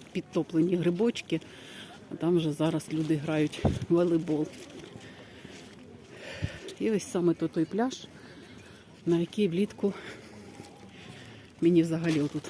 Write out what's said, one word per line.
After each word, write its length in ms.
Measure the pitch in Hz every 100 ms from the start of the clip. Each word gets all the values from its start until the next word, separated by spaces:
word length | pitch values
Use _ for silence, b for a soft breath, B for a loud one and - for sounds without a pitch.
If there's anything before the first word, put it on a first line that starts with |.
| -
підтоплені 640 | 185 - 180 147 160 175 175
грибочки, 640 | 175 175 233 - - 165 B B B B B B -
а 20 |
там 220 | - 160 175
вже 160 | 160
зараз 340 | 143 160 156 -
люди 240 | 156 156 156
грають 440 | 160 156 151 -
в 300 | - - -
волейбол. 520 | 170 175 165 160 151 156 - - - - B B B B B B B B B - - B B B B B B 180 -
І 100 | 208
ось 200 | 208 -
саме 240 | 185 175
то 140 | 160 165
той 160 | 180
пляж, 420 | 160 190 254 - - B B B B B B B B - -
на 120 | 170
який 300 | 170 - 202
влітку 440 | 170 202 - 202 B B B B B B B B - - B B B B B B -
мені 220 | 170 175
взагалі 380 | 165 165 165 156
отут 220 | 147 151